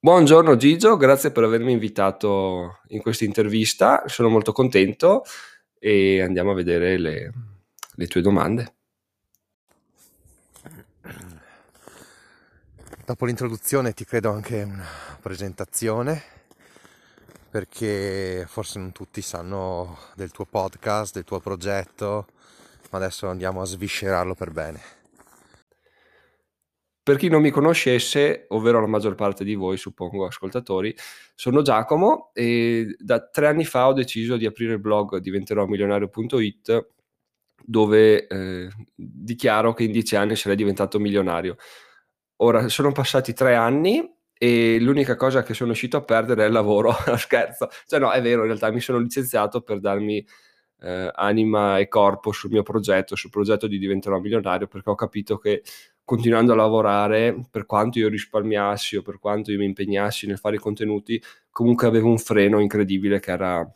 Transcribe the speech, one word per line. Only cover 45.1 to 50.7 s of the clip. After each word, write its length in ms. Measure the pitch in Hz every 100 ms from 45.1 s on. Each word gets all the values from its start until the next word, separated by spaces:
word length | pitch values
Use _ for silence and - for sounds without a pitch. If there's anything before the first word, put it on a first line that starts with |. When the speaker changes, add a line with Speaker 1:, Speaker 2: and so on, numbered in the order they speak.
| 117
Speaker 1:
cosa 280 | 131 131
che 100 | 123
sono 160 | 110 120
riuscito 280 | 113 120 147
a 40 |
perdere 440 | 143 113 113 113 107
è 20 |
il 60 |
lavoro. 380 | 113 104 101 113 120 -
<laughs> 80 | 120
Scherzo. 520 | - 120 - - - - _
Cioè, 140 | 156
no, 100 | 131
è 120 | 127
vero, 180 | 117 120
in 60 | 110
realtà 240 | 107 110
mi 100 | 117
sono 160 | - 123
licenziato 640 | 120 135 127 113 104 120
per 180 | - 101
darmi, 460 | 98 98 104 107 101 _ _ _ _